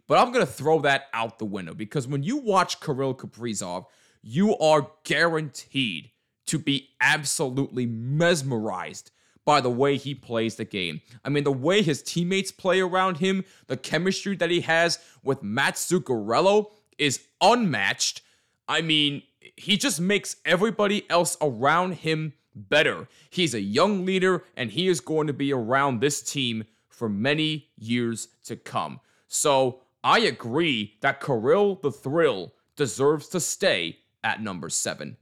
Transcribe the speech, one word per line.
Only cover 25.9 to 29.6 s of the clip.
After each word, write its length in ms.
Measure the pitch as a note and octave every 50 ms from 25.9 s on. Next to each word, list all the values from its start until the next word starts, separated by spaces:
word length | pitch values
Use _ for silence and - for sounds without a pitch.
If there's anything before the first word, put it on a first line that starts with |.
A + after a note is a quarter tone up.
| B2+ A2
this 220 | A#2 D3 D3 - -
team 420 | - - D3 C3 A#2+ A#2 A2 A2 - _ _ _ _
for 200 | _ - A#2+ A2
many 600 | G2+ G2 A2 C3+ D3+ D#3 D#3 D#3 D#3 D3+ - _ _ -
years 500 | A2 A2 A#2 B2 A#2+ A#2 A#2 G#2+ - - _ _ -
to 120 | - A#2
come. 420 | - - - - G#2+ E2 D2+ C2+ - - _ _ _ _ _
So 540 | - - - D3+ C#3 C3+